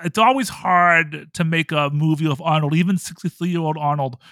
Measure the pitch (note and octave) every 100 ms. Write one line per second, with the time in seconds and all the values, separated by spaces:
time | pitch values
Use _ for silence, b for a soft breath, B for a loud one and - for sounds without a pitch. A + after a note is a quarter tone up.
0 | F3 G#3+ A#3+ C4+ A3+ - F3+ F3+ F3 E3
1 | D#3 D3 - - E3 E3 D#3+ D3+ C#3+ D3
2 | D#3 D3+ D#3+ C#3 E3 D#3 D3 D#3 F3 F#3+
3 | - E3 F3 - F3 E3+ D#3+ D#3 D3 D3
4 | C3+ A#2+ b